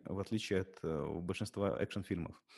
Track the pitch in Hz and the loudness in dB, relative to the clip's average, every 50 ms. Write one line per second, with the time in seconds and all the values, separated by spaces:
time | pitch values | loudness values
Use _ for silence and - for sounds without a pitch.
0 | - - 90 98 95 - 110 107 - - 101 92 95 - - - - 82 80 73 | -4 -4 -2 -2 0 0 0 0 2 2 2 2 2 0 -4 -4 -2 0 0 0
1 | 71 71 76 82 87 87 95 - 107 - - 101 101 98 65 - 101 - - 104 | 0 0 -2 -2 -2 -2 -2 0 -2 -2 0 2 2 4 4 2 0 0 0 -2
2 | 95 - 98 85 82 85 - - _ _ - | -2 -2 -2 -2 -2 -4 -6 -12 _ _ -20